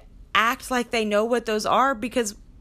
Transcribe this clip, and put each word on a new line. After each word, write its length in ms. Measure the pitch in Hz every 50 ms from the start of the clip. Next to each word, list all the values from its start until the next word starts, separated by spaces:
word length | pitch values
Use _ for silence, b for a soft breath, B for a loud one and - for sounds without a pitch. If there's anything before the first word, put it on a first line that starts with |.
| - - - - - - -
act 340 | 196 214 233 262 262 - -
like 220 | 254 247 233 240
they 140 | - 233 220
know 200 | 208 208 208 220
what 200 | 233 247 233 233
those 200 | - 214 214 214
are 300 | - - 214 247 269 269
because 400 | 214 214 226 - 262 233 196 - - - - - -